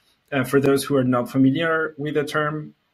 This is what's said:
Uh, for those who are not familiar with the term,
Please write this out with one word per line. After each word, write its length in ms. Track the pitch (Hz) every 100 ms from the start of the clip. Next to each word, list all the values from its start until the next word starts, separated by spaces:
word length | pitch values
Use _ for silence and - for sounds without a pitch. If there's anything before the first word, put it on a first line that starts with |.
| _ _ _
Uh, 140 | 143
for 160 | 127 143
those 240 | 139 139
who 120 | - 139
are 80 |
not 260 | 127 123 117
familiar 640 | 135 135 135 165 160 156 -
with 180 | 151
the 100 | 147
term, 500 | 143 156 151 151 151 - _